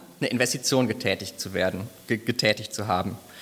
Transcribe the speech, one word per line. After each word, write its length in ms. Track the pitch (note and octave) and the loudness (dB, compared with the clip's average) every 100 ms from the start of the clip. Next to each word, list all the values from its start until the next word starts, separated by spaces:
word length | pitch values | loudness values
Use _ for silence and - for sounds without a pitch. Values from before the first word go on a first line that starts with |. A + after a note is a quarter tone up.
| - - | -12 -4
eine 80 | C#3 | -2
Investition 600 | B2 B2 C#3 - C3 B2 | 2 0 0 2 4 4
getätigt 520 | G#2+ G2+ F#2 - - | 2 0 0 -4 -10
zu 140 | G2 | -6
werden, 340 | F#2 F#2 F#2 G#2+ - - | 0 0 0 -6 -10 -4
ge-, 100 | A2+ | -2
getätigt 560 | A#2 A#2+ A2 G#2+ G#2+ | 0 2 4 2 -2
zu 140 | - G#2 | -6 0
haben. 280 | F#2 F#2+ - - - | 0 0 -6 -12 -18